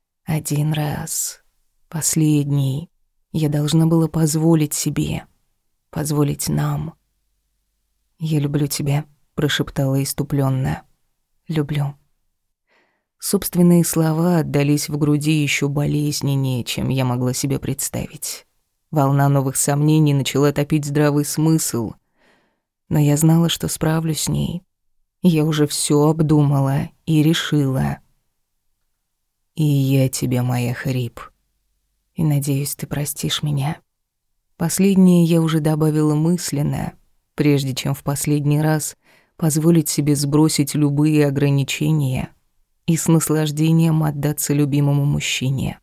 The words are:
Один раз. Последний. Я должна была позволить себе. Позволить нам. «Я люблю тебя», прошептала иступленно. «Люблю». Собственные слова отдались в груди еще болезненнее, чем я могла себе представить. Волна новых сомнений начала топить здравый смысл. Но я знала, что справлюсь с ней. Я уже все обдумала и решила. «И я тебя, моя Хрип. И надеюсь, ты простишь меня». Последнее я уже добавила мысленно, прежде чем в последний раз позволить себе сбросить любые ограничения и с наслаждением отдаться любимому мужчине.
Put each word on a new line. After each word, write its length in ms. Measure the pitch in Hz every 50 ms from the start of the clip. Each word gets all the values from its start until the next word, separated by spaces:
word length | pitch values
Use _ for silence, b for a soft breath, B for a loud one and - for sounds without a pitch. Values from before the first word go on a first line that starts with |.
| _ _ _ _ _
Один 480 | - 160 151 151 - 147 147 147 156 156
раз. 680 | 151 151 147 147 156 160 - - - - - - - _ _ _ _ _ _ _ _ _
Последний. 1040 | _ - 156 - - - 160 156 151 151 147 139 143 143 143 135 135 131 147 170 - _ _ _ _ _ _ _ _
Я 160 | - 165 156
должна 380 | 147 147 147 147 147 156 160 160
была 240 | 160 165 165 165 156
позволить 640 | - 160 160 151 151 160 160 165 165 156 151 147 -
себе. 520 | - - 151 143 156 156 151 160 - - - _ _ _ _ _ _ _ _ _ _ _ _ -
Позволить 540 | 160 151 151 151 147 147 143 147 139 - -
нам. 460 | 147 147 147 147 143 147 151 160 - _ _ _ _ _ _ _ _ _ _ _ _ _ _ _ _ _ _ _ _ _ _ _ _ _
«Я 220 | 160 156 156 147
люблю 260 | 143 143 143 147 147
тебя», 380 | 139 - - 147 139 143 147 151 - _ _ _ _ _
прошептала 680 | - 156 143 - - 143 - - - 139 135 135 135 139
иступленно. 800 | - - - 143 - 147 139 135 135 131 131 131 151 156 - - _ _ _ _ _ _ _ _ _ _ _ _
«Люблю». 480 | - 156 160 147 143 151 143 143 143 143 - _ _ _ _ _ _ _ _ _ _ _ _ _ _ _ _ _ _ _ _ _ _ _ _
Собственные 640 | - - - 196 - - - 175 175 175 175 170 165
слова 540 | - - 165 160 160 156 160 170 180 175 165
отдались 500 | 147 139 135 143 143 143 147 147 - -
в 80 | 147
груди 340 | 147 151 151 147 147 147 151
еще 380 | 160 156 143 139 - - 139 143
болезненнее, 920 | 139 147 143 147 147 147 147 147 143 - - 139 139 135 135 131 127 120 113
чем 260 | - - 143 - 131
я 160 | 131 131 127
могла 280 | 127 123 123 127 127 127
себе 260 | - - 135 135 -
представить. 880 | - - 135 - - - - 120 - - - - - - - - - _ _ _ _ _ _ _ _ _
Волна 380 | 151 151 135 135 143 139 139 139
новых 260 | 143 139 131 135 131
сомнений 580 | - - 147 143 143 151 151 156 156 156 147 143
начала 380 | 139 127 - - 135 143 147
топить 320 | 139 151 143 - 156 151 143
здравый 400 | 143 143 147 151 147 143 147 143
смысл. 680 | 143 - 156 156 160 160 156 - - - 117 113 87 - - _ _ _ _ _ _ _ _ _ _ _ _ _ _ _ _ _ _
Но 100 | - 151
я 160 | 147 143 147
знала, 320 | 147 160 160 160 165 170
что 200 | 165 - - -
справлюсь 560 | 160 - - 170 160 160 165 160 160 151 - -
с 40 |
ней. 360 | 151 147 147 143 - 160 175 - _ _ _ _ _ _ _ _ _ _ _
Я 240 | - 180 160 151 151
уже 200 | 160 151 147 147
все 440 | 147 - - - - 151 147 147 156
обдумала 800 | 156 160 160 147 156 151 147 143 143 139 135 135 139 147 160 - - _ _
и 180 | - 160 151 147
решила. 760 | 160 170 - - - 151 147 139 135 131 139 147 139 143 - _ _ _ _ _ _ _ _ _ _ _ _ _ _ _ _ _ _ _ _ _ _ _ _ _ _ _ _ _ _ _
«И 100 | - 156
я 460 | 147 143 139 135 135 139 135 131 131
тебя, 340 | - - 143 127 127 123 123
моя 300 | 123 123 123 120 123 120
Хрип. 480 | - - 147 127 127 120 117 - - - - _ _ _ _ _ _ _ _ _ _ _ _ _ _ _ _ _
И 80 | - 160
надеюсь, 500 | 151 143 143 135 147 139 139 143 - -
ты 100 | - -
простишь 580 | - - 143 147 - - - - 151 - - -
меня». 360 | 147 147 139 135 151 165 - _ _ _ _ _ _ _ _ _ _ _ _ _ _ _
Последнее 680 | - 165 160 - - 190 196 196 190 185 180 175 175 170
я 160 | 160 170 165
уже 180 | 160 160 160 160
добавила 560 | 151 156 156 151 156 156 151 156 151 151 147
мысленно, 800 | 151 156 165 180 170 - - 143 139 147 147 135 - - - - _ _ _ _ _ _ _ _
прежде 400 | - 151 147 143 135 139 135 127
чем 180 | - - 139 139
в 100 | - -
последний 580 | 147 143 - - 147 147 147 139 147 147 147
раз 340 | 156 156 156 151 - - - b b b b b b b b
позволить 540 | - 170 160 139 160 151 170 170 165 151 -
себе 260 | - - 143 147 147
сбросить 600 | 143 143 143 143 147 156 156 - - 143 - -
любые 520 | 147 147 143 143 143 151 156 151 147 147
ограничения 1040 | 143 139 143 143 143 139 139 139 - - - 151 151 156 151 143 131 131 131 - - - _ _ _ _ _ _ _ _ _ _
и 100 | - 165
с 120 | 160 -
наслаждением 960 | - 165 160 - - 151 156 156 147 147 147 156 160 165 165 165 165 160 156 156
отдаться 500 | 151 147 143 143 147 147 - - - 143
любимому 520 | 147 147 139 139 143 143 143 143 143 143
мужчине. 760 | 143 147 147 - - - - 127 131 135 127 - - - -